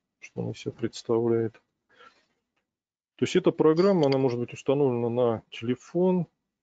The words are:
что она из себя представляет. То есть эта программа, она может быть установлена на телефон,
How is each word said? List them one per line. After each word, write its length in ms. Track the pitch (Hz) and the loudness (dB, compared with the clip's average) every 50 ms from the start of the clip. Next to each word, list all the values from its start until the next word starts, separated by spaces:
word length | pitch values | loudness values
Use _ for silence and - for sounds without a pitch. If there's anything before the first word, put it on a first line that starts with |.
| _ _ _ _ | _ _ _ _
что 220 | - - _ 123 | -20 -14 _ -10
она 100 | 117 113 | -8 -8
из 60 | 110 - | -10 -10
себя 140 | - 120 | -10 -12
представляет. 840 | - - 117 107 - - - - 117 113 117 117 117 113 113 110 - - _ _ _ _ _ _ _ _ - - _ _ _ _ _ _ _ _ _ _ _ _ _ _ _ _ _ _ _ _ _ | -8 -8 -8 -8 -8 -10 -4 -2 0 0 2 2 0 0 0 -4 -6 -12 _ _ _ _ _ _ _ _ -20 -20 _ _ _ _ _ _ _ _ _ _ _ _ _ _ _ _ _ _ _ _ _
То 80 | - 127 | -4 -4
есть 120 | - - | 0 0
эта 140 | 185 165 170 | 2 2 2
программа, 560 | 156 - 156 156 160 165 185 202 196 175 147 | 2 4 2 4 4 4 4 4 4 4 2
она 120 | 139 135 135 | 2 2 2
может 200 | 135 131 120 120 | 0 0 0 -2
быть 140 | 120 - | -6 -8
установлена 560 | - - - - 135 143 147 131 123 120 120 117 | -10 -8 -2 -2 0 2 2 0 0 -2 -2 -2
на 340 | 117 123 123 117 113 104 - _ | 0 0 0 0 0 -2 -6 _
телефон, 760 | - - 117 117 127 - - - - 170 180 185 185 180 160 - _ _ _ _ _ _ | -16 -10 -6 -6 -6 -6 -8 -8 -2 0 0 2 2 0 -2 -6 _ _ _ _ _ _